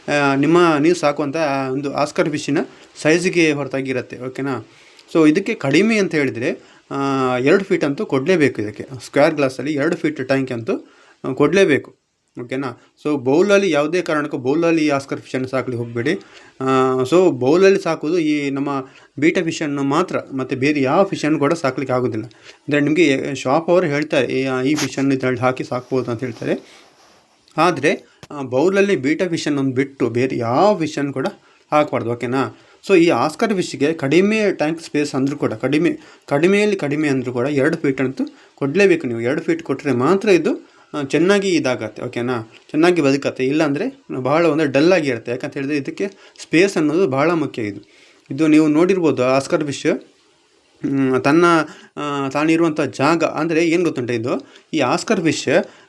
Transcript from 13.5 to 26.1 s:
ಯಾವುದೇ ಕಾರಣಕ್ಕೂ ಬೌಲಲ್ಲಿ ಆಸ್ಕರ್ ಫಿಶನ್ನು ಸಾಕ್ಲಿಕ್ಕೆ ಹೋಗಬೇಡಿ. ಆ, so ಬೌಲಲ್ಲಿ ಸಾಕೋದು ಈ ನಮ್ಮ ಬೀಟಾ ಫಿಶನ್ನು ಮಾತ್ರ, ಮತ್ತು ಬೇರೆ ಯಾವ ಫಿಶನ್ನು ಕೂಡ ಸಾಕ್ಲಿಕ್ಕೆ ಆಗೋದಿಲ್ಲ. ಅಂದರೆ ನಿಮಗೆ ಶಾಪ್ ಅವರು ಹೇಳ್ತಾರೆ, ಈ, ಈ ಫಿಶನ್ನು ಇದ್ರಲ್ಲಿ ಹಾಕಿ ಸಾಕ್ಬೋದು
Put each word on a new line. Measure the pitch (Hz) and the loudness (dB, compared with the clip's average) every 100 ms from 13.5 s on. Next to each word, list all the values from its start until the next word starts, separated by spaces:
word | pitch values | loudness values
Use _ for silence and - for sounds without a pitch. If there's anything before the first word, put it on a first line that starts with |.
| 202 196 | 4 2
ಯಾವುದೇ | 143 151 180 | 0 0 -2
ಕಾರಣಕ್ಕೂ | 170 151 147 147 | -2 -4 -4 -4
ಬೌಲಲ್ಲಿ | 127 156 170 165 151 | -2 0 2 2 2
ಆಸ್ಕರ್ | 139 135 131 | 0 -4 -10
ಫಿಶನ್ನು | - 131 127 | -6 -6 -4
ಸಾಕ್ಲಿಕ್ಕೆ | 131 123 117 117 | -4 -4 -6 -6
ಹೋಗಬೇಡಿ. | 117 131 196 - - - - | -4 -2 -4 -8 -20 -20 -6
ಆ, | 131 131 131 127 | 0 2 2 0
so | 127 170 185 | 2 4 4
ಬೌಲಲ್ಲಿ | 131 127 170 190 190 | 2 2 4 4 4
ಸಾಕೋದು | 175 156 151 180 | 0 -4 -2 -2
ಈ | 151 151 143 | 0 -2 -2
ನಮ್ಮ | 139 143 139 135 - _ - | -4 -4 -6 -8 -16 _ -2
ಬೀಟಾ | 156 - | 0 0
ಫಿಶನ್ನು | 165 - 156 143 | -2 -4 -4 -2
ಮಾತ್ರ, | 139 151 185 123 - | 0 0 0 -4 -6
ಮತ್ತು | 135 127 120 | -6 -6 -2
ಬೇರೆ | 139 147 | 0 0
ಯಾವ | 131 170 | 2 2
ಫಿಶನ್ನು | 196 156 147 151 | 0 -2 -2 0
ಕೂಡ | 139 | 0
ಸಾಕ್ಲಿಕ್ಕೆ | 165 131 131 127 | 0 -2 -2 -2
ಆಗೋದಿಲ್ಲ. | 127 123 110 120 | -2 -2 -4 -8
ಅಂದರೆ | - - - - 147 | -14 -20 -14 -2 0
ನಿಮಗೆ | 147 156 160 135 - 135 | 2 4 4 2 -2 -4
ಶಾಪ್ | 131 151 165 | 0 0 2
ಅವರು | 175 175 | 2 2
ಹೇಳ್ತಾರೆ, | 143 151 151 120 | -2 -2 0 0
ಈ, | 131 131 127 131 | -2 -2 -2 0
ಈ | 151 | -2
ಫಿಶನ್ನು | 135 - 135 | -2 -2 0
ಇದ್ರಲ್ಲಿ | 131 131 120 | 0 -2 0
ಹಾಕಿ | 127 127 | 0 0
ಸಾಕ್ಬೋದು | - 127 - 131 123 | -4 -8 -4 -4 -4